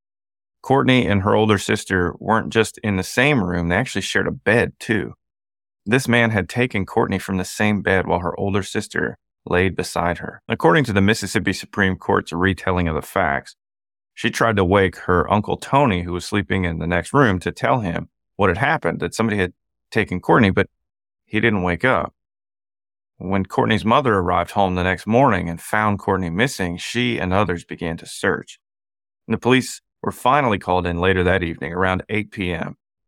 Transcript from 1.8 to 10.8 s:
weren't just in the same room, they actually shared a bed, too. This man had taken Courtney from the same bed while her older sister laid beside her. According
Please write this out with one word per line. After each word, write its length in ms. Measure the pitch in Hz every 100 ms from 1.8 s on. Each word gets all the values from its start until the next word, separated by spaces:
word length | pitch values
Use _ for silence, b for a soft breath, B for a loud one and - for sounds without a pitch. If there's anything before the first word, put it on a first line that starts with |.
| - 95 87 -
weren't 340 | - 110 -
just 240 | 113 107 -
in 120 | 107 95
the 60 |
same 400 | 90 - 139 139
room, 260 | 87 90 85
they 80 | 92
actually 260 | 127 101
shared 240 | - 98 90
a 60 |
bed, 420 | - - 113 76 -
too. 360 | - 107 58 - _ _ _ _ _ _ 98
This 200 | 127 123
man 220 | 120 117
had 220 | 107 87
taken 340 | 123 123 107
Courtney 340 | 90 113 113 95
from 200 | - 95
the 80 | 90
same 340 | - 107 101
bed 260 | 95 95 85
while 120 | 87
her 200 | 87 -
older 240 | 98 101
sister 540 | 95 110 - - 60 - _ _ -
laid 280 | 87 92
beside 440 | 82 90 85 87 82
her. 240 | - - -
According 380 | 110 160 165